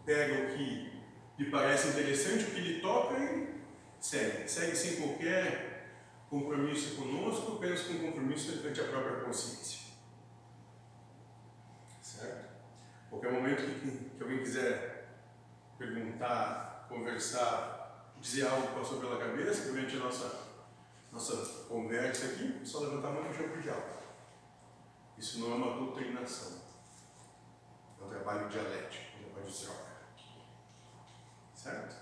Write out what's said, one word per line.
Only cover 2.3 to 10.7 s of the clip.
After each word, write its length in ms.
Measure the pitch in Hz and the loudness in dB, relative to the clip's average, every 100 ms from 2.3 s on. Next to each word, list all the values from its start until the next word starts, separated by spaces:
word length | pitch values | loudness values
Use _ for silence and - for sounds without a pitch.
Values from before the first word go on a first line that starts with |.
| 208 | 4
o 60 | - | 4
que 100 | 185 | 2
lhe 200 | 170 165 | 0 2
toca 360 | 190 240 - 269 | 6 6 6 4
e 420 | 285 - - - - - - - | 2 2 0 -6 -10 -14 -18 -6
segue. 480 | - 147 - - 117 | 0 4 4 2 0
Segue 280 | 165 170 165 | 2 2 4
sem 200 | 175 170 | 2 2
qualquer 960 | 151 - 165 185 165 123 - - - - - - - | 2 2 4 4 4 0 -2 -8 -12 -16 -18 -20 -2
compromisso 680 | 143 143 143 143 147 - - | 0 2 4 4 4 0 -2
conosco, 560 | 131 147 - 220 226 196 | 0 2 2 2 0 0
apenas 260 | 180 175 | 2 2
com 160 | 175 165 | 0 0
compromisso 580 | 160 143 135 151 147 170 | 0 2 2 0 0 -2
perante 220 | 147 131 | -2 0
a 40 | - | 0
própria 320 | 135 - 113 | 2 0 0
consciência. 600 | 120 117 117 - - - - - - - - - - - - | 0 -2 -2 -4 -6 -6 -10 -16 -18 -20 -18 -20 -18 -18 -18